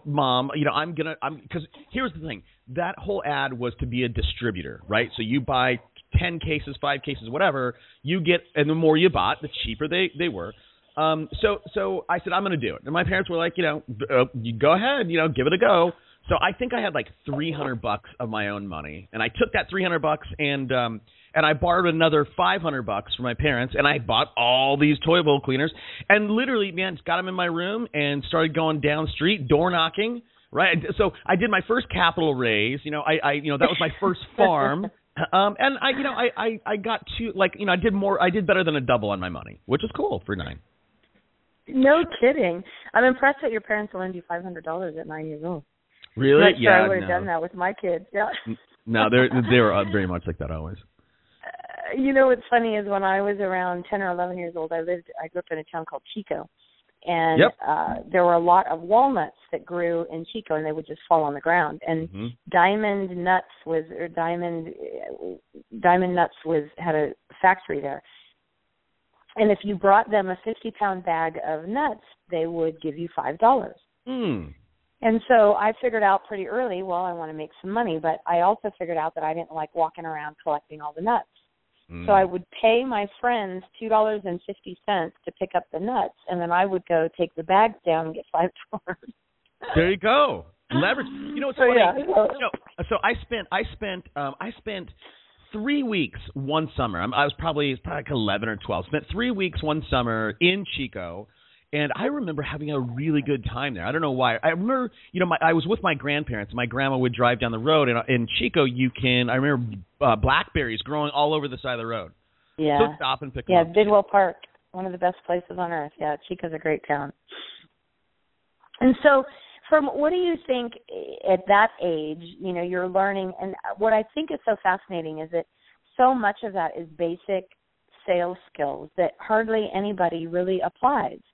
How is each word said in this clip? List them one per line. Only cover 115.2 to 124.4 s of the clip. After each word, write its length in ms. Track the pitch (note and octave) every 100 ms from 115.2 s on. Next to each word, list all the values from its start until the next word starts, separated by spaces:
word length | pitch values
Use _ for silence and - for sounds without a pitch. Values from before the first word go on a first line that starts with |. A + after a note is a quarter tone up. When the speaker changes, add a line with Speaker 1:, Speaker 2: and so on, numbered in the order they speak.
| -
Speaker 2:
places 320 | F3 - F3+
on 120 | F3
earth. 220 | E3 D3 -
Yeah, 180 | D3+ D3 -
Chico's 240 | F3+ E3+
a 60 | D#3
great 240 | D#3+ D3+ -
town. 240 | C#3+ C#3+ - _ - - - _ _ _ _ _ _ _ _ _ _ _ -
And 160 | B3+ B3
so, 220 | D4+ C4+ C4 - - - -
from, 180 | D4+ C#4+
what 240 | C4 D4+
do 60 | F4+
you 180 | F4+ E4 -
think 240 | B3+ A#3 - - F#3 - - -
at 160 | F#3 F#3+
that 220 | G3+ A3+ -
age, 420 | F3+ D#3+ D#3 D#3 E3+ -
you 120 | F#3+
know, 100 | F3
you're 260 | F3 F3+ F#3
learning, 440 | F#3 G3 G3 F#3 F#3
and 140 | F#3+ - - -
what 140 | A3
I 100 | A3 A3 D4+
think 180 | D#4
is 80 | D4